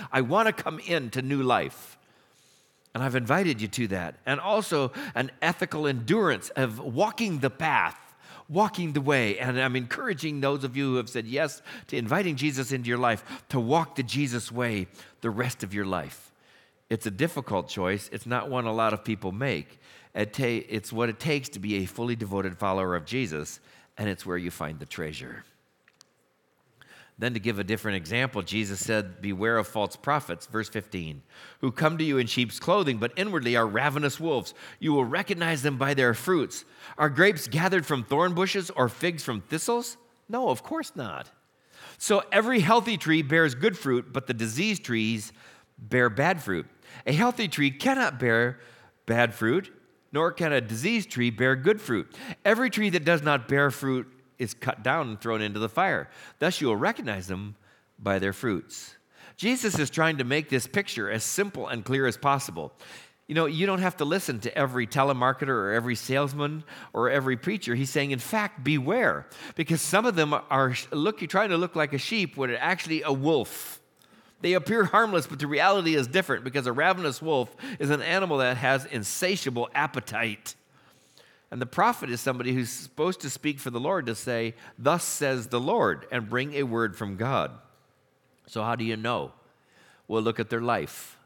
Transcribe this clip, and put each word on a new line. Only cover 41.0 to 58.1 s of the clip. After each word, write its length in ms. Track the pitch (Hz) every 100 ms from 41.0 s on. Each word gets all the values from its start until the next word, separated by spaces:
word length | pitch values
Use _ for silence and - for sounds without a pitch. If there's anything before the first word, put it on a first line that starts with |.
| 113 69 - _ _ _ _ - - -
So 260 | - 202 -
every 280 | 202 220 247
healthy 360 | 165 233 202 190
tree 260 | 156 160
bears 320 | 143 160 160
good 240 | 123 220 180
fruit, 340 | 139 123 123
but 140 | - -
the 80 |
diseased 480 | 113 113 113 220 202
trees 500 | - 117 110 113 107 - - - _ -
bear 300 | 110 127 123
bad 340 | 107 156 180
fruit. 240 | 117 87 - _ - - -
A 60 |
healthy 340 | 151 240 240 202
tree 240 | - 139
cannot 480 | 135 262 269 220 127
bear 400 | 123 113 120 131 - - - _ -
bad 280 | 117 120
fruit, 360 | 104 110 160 196 - _ _ _
nor 220 | 143 170
can 200 | 170 165
a 100 | 139
diseased 480 | 110 113 165 233 185
tree 200 | 123 120
bear 240 | 110 127 131
good 240 | 143 214
fruit. 320 | - 107 - - - -
Every 260 | 202 220 254
tree 200 | 214 208
that 140 | 175
does 180 | 151 170
not 240 | 147 139 113
bear 220 | 139 143
fruit 380 | 135 135 131 - - _ -
is 160 | 120
cut 280 | - - 127
down 260 | 117 160 131
and 120 | 107
thrown 200 | 113 110
into 200 | 107 104
the 80 | 110
fire. 420 | - 190 117 69 - - -
Thus 200 | 165 180
you 60 | 135
will 100 | 104
recognize 520 | 170 226 170 98 92
them 260 | 92 104 104 _ _ _ -
by 220 | 98